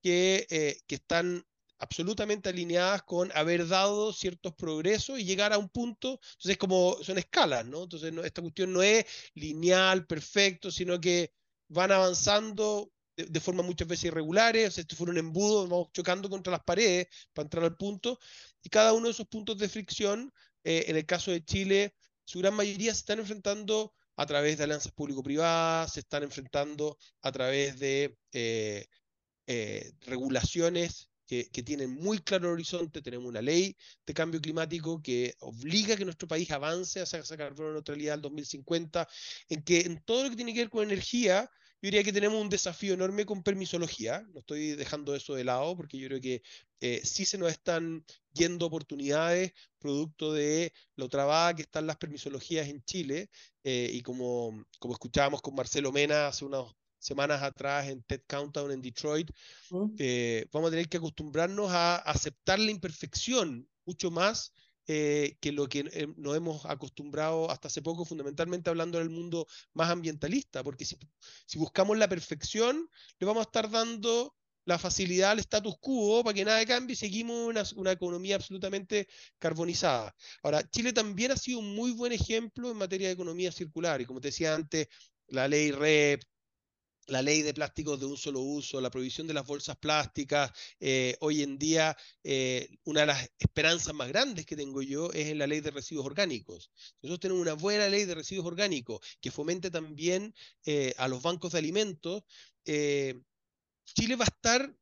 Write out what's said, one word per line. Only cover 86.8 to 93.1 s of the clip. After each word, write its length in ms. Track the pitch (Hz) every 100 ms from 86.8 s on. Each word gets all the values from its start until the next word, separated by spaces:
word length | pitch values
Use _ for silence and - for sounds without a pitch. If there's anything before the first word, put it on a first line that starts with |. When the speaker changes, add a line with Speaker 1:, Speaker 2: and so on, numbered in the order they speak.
| _ _ -
Speaker 1:
la 160 | 131
ley 180 | 139 156
de 140 | 151 139
plásticos 440 | 147 - 151 139
de 60 | 135
un 120 | 143
solo 240 | 147 135
uso, 380 | 135 147 135 135
la 120 | 127
prohibición 340 | 127 127 - 160
de 80 |
las 140 | 151 135
bolsas 280 | 143 - 139
plásticas, 720 | 151 151 127 - 135 147 135 - - _
eh, 360 | 139 131 127 -
hoy 200 | 156 151
en 160 | 143 139
día, 400 | 151 160 156 147 - _
eh, 460 | 156 135 131 127 - -
una 180 | - 156
de 60 |
las 200 | 151